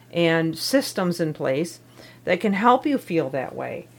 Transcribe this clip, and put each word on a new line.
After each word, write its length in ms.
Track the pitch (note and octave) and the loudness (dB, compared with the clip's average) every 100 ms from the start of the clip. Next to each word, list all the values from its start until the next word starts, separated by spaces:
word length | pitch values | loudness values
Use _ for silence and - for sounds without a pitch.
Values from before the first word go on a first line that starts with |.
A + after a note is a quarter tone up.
| - | -6
and 460 | E3+ E3 E3 D#3+ D#3 | 0 2 2 0 -2
systems 640 | - C4+ - - F3+ F3 | 0 2 0 -2 -2 0
in 140 | D#3+ | -2
place 440 | D3+ C#3 C3+ F3 - - - - - | -2 -2 0 -2 -8 -20 -20 -20 -10
that 160 | - F#3 | -4 0
can 140 | G#3+ | 0
help 300 | G3 A#3+ B3+ | 2 4 4
you 140 | D4+ C#4 | 2 -2
feel 320 | - E3 C3 | 0 -2 0
that 240 | C3+ - | -4 -6
way. 320 | - B2+ - - | -8 -8 -10 -14